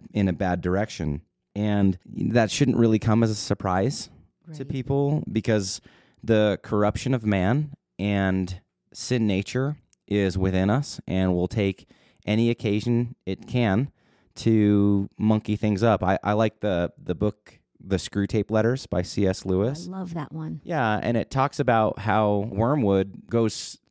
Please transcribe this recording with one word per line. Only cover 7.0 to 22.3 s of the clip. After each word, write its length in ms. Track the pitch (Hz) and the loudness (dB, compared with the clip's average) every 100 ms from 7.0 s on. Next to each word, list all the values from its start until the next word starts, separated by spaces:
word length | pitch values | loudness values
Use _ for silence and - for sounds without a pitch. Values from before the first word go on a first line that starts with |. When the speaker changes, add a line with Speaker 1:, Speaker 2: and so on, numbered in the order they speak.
| 123 | -2
Speaker 1:
of 120 | 127 107 | -2 2
man 460 | 98 92 139 147 139 _ - | 2 2 0 -2 -10 _ -6
and 640 | 101 101 95 95 92 92 - _ _ | -2 0 0 0 -2 -6 -14 _ _
sin 320 | - - 127 107 | -14 -4 0 2
nature 500 | 95 104 127 139 147 _ _ _ | 0 -2 -4 -4 -6 _ _ _
is 300 | 104 98 90 | 0 0 0
within 320 | 95 92 95 | 0 2 2
us 300 | 123 143 - - | 0 -2 -10 -4
and 260 | 92 95 | 0 0
will 140 | 90 90 | 0 0
take 400 | 117 98 - - _ _ _ - | 0 -2 -2 -12 _ _ _ -2
any 240 | 107 117 | 0 2
occasion 640 | 117 110 104 117 120 120 - - | 0 0 -2 0 0 -2 -6 -8
it 220 | 95 - | -8 -4
can 440 | 123 113 95 143 - _ _ _ - | 0 2 2 0 -8 _ _ _ -4
to 760 | 117 110 104 104 101 101 101 - | 2 4 4 4 4 2 -2 -2
monkey 380 | 110 107 - 107 | 2 2 0 -2
things 280 | 107 98 | 0 0
up. 200 | 113 101 | 0 0
I, 140 | 107 98 | 2 0
I 100 | - | 0
like 280 | 107 110 - | 0 0 -2
the, 300 | 104 87 87 - | -2 0 -2 -6
the 180 | - 87 | -8 -2
book, 440 | 104 - - _ _ _ | -2 -4 -14 _ _ _
The 160 | 95 95 | -4 -4
Screw 280 | - 101 98 | -2 -4 -2
Tape 220 | 110 98 | -2 0
Letters 360 | 110 110 131 - | 0 0 -2 -4
by 140 | 90 | -4
C 260 | 90 - 98 | -4 0 0
S 180 | 95 95 | 0 -2
Lewis. 420 | 92 110 151 175 | 0 0 -4 -10
Speaker 2:
I 40 | |
love 220 | 190 175 | -10 -10
that 180 | 165 - | -10 -10
one. 300 | 160 156 160 | -10 -10 -12
Speaker 1:
Yeah, 360 | - 160 113 107 | -6 -2 0 0
and 160 | 107 117 | 0 -2
it 120 | - | -2
talks 300 | 131 139 - | -2 -2 -2
about 400 | 127 113 107 - | 0 2 2 0
how 500 | 104 104 104 | 0 2 2